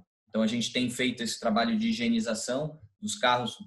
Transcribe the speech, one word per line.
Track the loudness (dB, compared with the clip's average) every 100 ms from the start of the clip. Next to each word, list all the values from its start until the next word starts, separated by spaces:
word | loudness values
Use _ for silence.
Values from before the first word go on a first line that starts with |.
| -14 _ _
Então, | 0
a | 0
gente | 0 -2
tem | -2 -2
feito | 0 -2 0
esse | -6 -2
trabalho | 0 2 2 2
de | 0
higienização | 0 2 2 0 -4 -2 -2 -4 -8 -20 _
dos | -8 0
carros | 2 2 0 -6